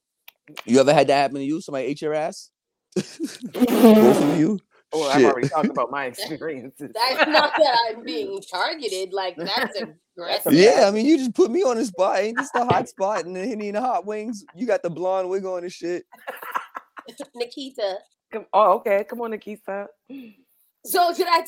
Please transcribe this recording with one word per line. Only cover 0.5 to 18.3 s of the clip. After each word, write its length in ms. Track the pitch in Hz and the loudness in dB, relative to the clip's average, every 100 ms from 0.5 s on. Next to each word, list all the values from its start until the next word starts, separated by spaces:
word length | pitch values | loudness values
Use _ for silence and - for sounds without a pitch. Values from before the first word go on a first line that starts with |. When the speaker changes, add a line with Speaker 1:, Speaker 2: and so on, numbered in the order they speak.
| 151 - | -12 2
Speaker 1:
You 140 | 127 | 4
ever 140 | 131 | 6
had 140 | 156 135 | 6 4
that 100 | 143 | 4
happen 200 | 135 139 | 0 -4
to 60 | 139 | -6
you? 160 | 160 | -6
Somebody 240 | - 139 127 | -6 -8 -6
ate 140 | 147 | -6
your 120 | 156 151 | -6 -4
ass? 360 | 165 196 - _ _ _ _ - - - 320 - 247 | -6 -10 -18 _ _ _ _ -8 -8 -8 -12 -10 -10
<laughs> 500 | - 247 - 226 214 | 0 0 6 8 10
Both 220 | 226 - | 8 6
of 80 | 294 | 4
you? 300 | 170 160 202 _ _ _ | 2 0 -2 _ _ _
Speaker 2:
Oh, 160 | 156 143 | -4 2
I've 140 | 139 120 | 6 6
already 200 | 123 131 | 4 0
Speaker 1:
Shit. 60 | |
Speaker 2:
talked 160 | 160 143 | 0 -2
about 220 | 139 120 | -2 -4
my 140 | 143 131 | -4 -6
Speaker 3:
<laughs> 120 | 120 | -8
That's 0 | 104 | -10
Speaker 2:
experiences. 600 | 151 160 135 127 - 147 - - 262 311 | -8 -8 -10 -14 -16 -12 -4 -2 0 2
Speaker 3:
not 260 | 302 294 - | 2 2 2
that 200 | 285 233 233 | 2 2 0
I'm 140 | 220 240 | -6 -8
being 360 | 240 196 196 | -8 -8 -10
targeted, 720 | - 185 240 330 233 185 190 | -10 -6 -4 -4 -8 -8 -8
like, 240 | 196 185 156 | -6 -8 -8
that's 380 | 175 226 247 202 | -6 -4 -4 -6
Speaker 2:
<laughs> 420 | 156 - _ - | -12 -14 _ -14
That's 280 | 175 202 170 | -8 -4 2
Speaker 3:
aggressive. 0 | |
Speaker 2:
a 40 | |
Speaker 1:
Yeah, 300 | 151 208 269 | 6 6 6
I 40 | 202 | 4
Speaker 2:
fact. 80 | 208 | 2
Speaker 1:
mean, 100 | 269 | 2
you 120 | 311 | 2
just 160 | 254 - | 2 0
put 160 | 349 | 2
me 120 | 294 | 2
on 140 | 381 226 | 0 -2
the 80 | 247 | -4
spot. 340 | 175 190 202 | -2 -2 0
Ain't 180 | 208 240 | -2 -4
this 140 | 277 | -4
the 140 | 247 240 | -2 2
hot 220 | 226 247 | 0 0
spot 360 | - 190 208 165 | -4 -4 -4 -6
in 80 | |
the 120 | 185 202 | -8 -8
Henny 220 | 214 208 | -6 -6
and 60 | 208 | -4
the 40 | |
Hot 240 | 254 196 196 | -2 -4 -4
Wings? 400 | 214 220 214 - | -8 -8 -12 -14
You 120 | 170 240 | -8 -2
got 160 | 190 | -2
the 60 | 175 | -2
blonde 400 | 156 185 190 185 | -4 -2 -2 -2
wig 160 | 190 190 | -4 -4
on 180 | 180 | -8
and 80 | 175 | -10
shit. 340 | - 170 175 - - - - - - - - _ - - | -10 -8 -8 -10 -20 -16 -14 -10 -10 -10 -16 _ -20 -20
Speaker 3:
<laughs> 280 | - 277 240 | -16 -14 -10
Nikita. 600 | 233 294 262 262 196 190 _ _ _ | -10 -10 -12 -6 -4 -6 _ _ _